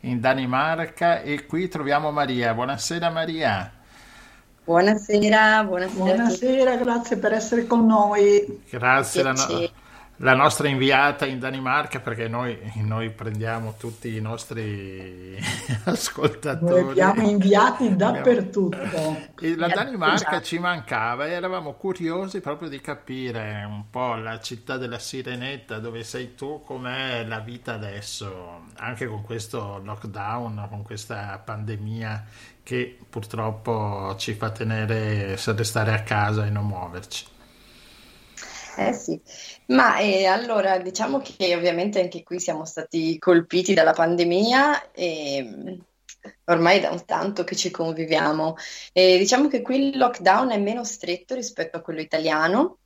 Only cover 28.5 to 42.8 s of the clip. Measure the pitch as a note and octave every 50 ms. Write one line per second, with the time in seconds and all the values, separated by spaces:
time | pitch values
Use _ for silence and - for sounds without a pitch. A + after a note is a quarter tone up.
28.5 | F2 E2+ E2 - - - - A#2 B2 A2 C#3+ A#2+ G#2+ G#2+ G#2 - A2+ A2+ G#2 -
29.5 | - B2 G#2 G2+ G2+ G2 F#2+ G#2 G#2+ G#2 - A2 G2 G#2+ G2+ G#2 A2+ B2 A#2+ A#2
30.5 | G#2+ G#2 G2+ G2+ A2 G#2+ G#2 - A2+ G#2+ - - A2+ G#2+ G2+ G2+ G2 G2 - -
31.5 | A2 G#2+ G#2+ G#2+ A2 G2+ G#2 G#2+ A2 A2+ A2+ A2 G#2+ G#2 G#2+ - - - - -
32.5 | _ _ _ - B2+ B2 B2 B2 - - - _ - A#2 G#2 - - A2+ A2 A2+
33.5 | G#2+ G#2+ - - A#2 A2 G#2+ G#2+ G2+ G2 G2 G2 G2 - - - G2+ - - A2
34.5 | G#2+ - A2+ A2 A2 A2 A2 G#2+ A2+ A2 A2 G#2+ G#2+ G#2 G2+ G2 G2 G2 - -
35.5 | G#2+ G#2+ A#2 - - A#2 A2 G#2+ A2 G#2+ G#2+ - G#2+ G#2 G#2 G#2+ G#2+ G#2+ G#2+ G#2
36.5 | G#2 G#2 G2+ G#2 G2+ F#2 F2+ F2 E2+ F#2 G2 - - - - - - - - _
37.5 | _ _ - - - - - - - - - - - - _ - - - - -
38.5 | - - - - - - - A#2 B3 - - - - - _ - - - - -
39.5 | - - _ - B3+ C4 B3+ A3+ - - G3+ G#3 F#3+ F#3+ F#3+ F#3+ F#3+ A3 A#3+ A#3+
40.5 | A3+ G#3 F#3+ F#3+ F#3+ F#3 F3+ F#3 F3+ - A3 B3+ C4+ C#4 C4+ - - _ G3+ F3+
41.5 | F3 E3+ E3+ F3 E3 E3+ F#3 G#3 G#3 G3+ F3+ F3+ - E3+ - _ F3 F3+ - -
42.5 | D#3+ D#3 D#3+ D#3+ - E3